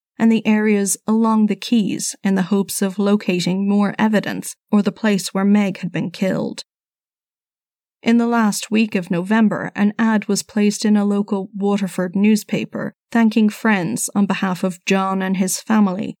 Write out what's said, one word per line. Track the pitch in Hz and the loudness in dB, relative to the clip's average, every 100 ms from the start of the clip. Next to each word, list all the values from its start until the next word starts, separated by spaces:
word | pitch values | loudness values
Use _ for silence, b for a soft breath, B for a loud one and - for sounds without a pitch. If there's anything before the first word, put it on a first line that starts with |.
| _ - | _ 0
and | 226 | 2
the | 226 - | 4 2
areas | 214 214 208 196 - - | 2 2 2 0 -4 -2
along | 220 226 220 214 | 0 2 2 2
the | 196 | 0
quays | - 240 185 - - - | 0 0 0 -2 -6 -4
in | 190 | 0
the | 190 | 0
hopes | 180 202 196 - | 2 0 -2 -2
of | 196 190 | -4 0
locating | 202 208 208 180 175 190 196 | 2 2 0 -2 -2 -2 0
more | 202 202 - | 2 0 2
evidence | 220 208 190 98 - - _ | 2 2 0 -6 -10 -14 _
or | 208 | 0
the | 202 | 0
place | 196 220 202 - | -2 0 0 -2
where | 190 196 | 0 2
Meg | 208 202 185 | 4 2 -2
had | 175 | -6
been | 165 165 | -6 -6
killed. | - 190 - - - - _ _ _ _ _ _ _ _ _ _ _ _ _ | -4 -4 -2 -4 -8 -16 _ _ _ _ _ _ _ _ _ _ _ _ _
In | 233 233 | 0 2
the | 233 | 2
last | 233 214 202 - | 2 0 -2 -2
week | 220 226 214 | 0 0 -2
of | 175 | -4
November, | 170 185 220 214 190 - - | -4 0 2 2 0 -6 -2
an | 208 - | -2 0
ad | 226 214 - | 0 0 0
was | 196 | -4
placed | - - 208 202 214 | -4 0 0 0 0
in | 208 | 2
a | 202 | 2
local | 202 208 202 190 196 | -2 -2 -4 -6 -4
Waterford | 202 202 190 - 180 180 | -2 -2 -2 -4 -4 0
newspaper | 208 214 - 226 220 214 - - _ | 2 2 0 -6 -6 -8 -10 -12 _
thanking | 233 226 220 214 | 0 2 2 0
friends | - 226 202 151 110 - - | 0 0 0 -2 -4 -4 0
on | 196 | 0
behalf | 190 185 180 | 0 -4 -2
of | 190 180 - | -4 -4 -2
John | 196 190 190 | 0 0 -2
and | 190 185 | -2 0
his | 185 - | -2 -4
family | - 220 202 185 - - | 0 2 2 0 -8 -12